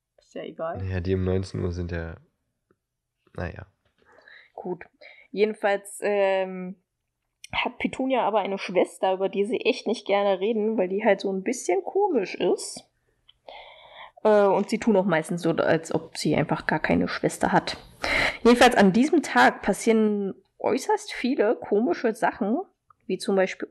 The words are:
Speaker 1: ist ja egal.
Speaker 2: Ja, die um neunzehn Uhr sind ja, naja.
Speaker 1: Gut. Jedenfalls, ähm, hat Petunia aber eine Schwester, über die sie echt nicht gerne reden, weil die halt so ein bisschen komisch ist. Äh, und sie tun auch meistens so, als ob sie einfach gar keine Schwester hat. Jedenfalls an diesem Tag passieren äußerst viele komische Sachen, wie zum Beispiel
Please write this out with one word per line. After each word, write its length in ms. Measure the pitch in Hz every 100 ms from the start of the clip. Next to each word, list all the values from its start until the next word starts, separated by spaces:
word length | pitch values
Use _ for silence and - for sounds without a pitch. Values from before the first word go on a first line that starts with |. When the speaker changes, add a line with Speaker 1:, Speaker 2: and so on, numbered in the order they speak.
| _ _
Speaker 1:
ist 160 | _
ja 80 | -
egal. 420 | 160 160 165 170
Speaker 2:
Ja, 160 | 92 92
die 140 | 90
um 100 | 95
neunzehn 400 | 92 95 92 104
Uhr 80 | 92
sind 200 | 87 87
ja, 240 | 85 82 82 _ _ _ _ _ _ _ _ _ _ _
naja. 300 | - 87 - - _ _ _ _ - - - _
Speaker 1:
Gut. 320 | - 185 175 - _ - - _
Jedenfalls, 720 | 190 214 214 208 202 202 -
ähm, 760 | 202 202 190 190 185 185 185 196 _ _ _ _ _ _ -
hat 260 | - - -
Petunia 480 | 220 - 262 254 196
aber 140 | 208
eine 180 | 190 196
Schwester, 560 | - 196 - - 190
über 160 | 190 190
die 160 | 196 202
sie 140 | 214
echt 260 | - 262 214
nicht 200 | 247 -
gerne 340 | 202 202 185
reden, 360 | 202 220 214 220
weil 120 | 180
die 160 | 196
halt 160 | 220 196
so 120 | 196
ein 100 | 190
bisschen 400 | 190 262 - 370
komisch 520 | - 381 403 269 180
ist. 500 | - 180 415 - - _ _ _ _ _ _ - - - - - - - -
Äh, 200 | 214 208
und 260 | 202 180 208
sie 80 | 220
tun 180 | - 196
auch 80 |
meistens 380 | 190 160 156 175
so, 80 | 170
als 420 | 160 - 160 160
ob 240 | 160 - -
sie 200 | 156 151
einfach 320 | 165 - -
gar 100 | 180
keine 300 | - 175 180
Schwester 420 | - 170 - 185
hat. 260 | 185 - - - - - - - -
Jedenfalls 320 | 226 240 254 247
an 160 | 196
diesem 300 | 196 294 330
Tag 400 | - 240 247 226
passieren 720 | - 190 - 220 214 208 196 - _ -
äußerst 520 | 226 254 - 427 -
viele 440 | - 247 269 208 240
komische 580 | - 208 247 339 233
Sachen, 460 | 220 160 - 202 285 403 _ _ _ -
wie 120 | 185
zum 160 | -
Beispiel 320 | 196 185 - -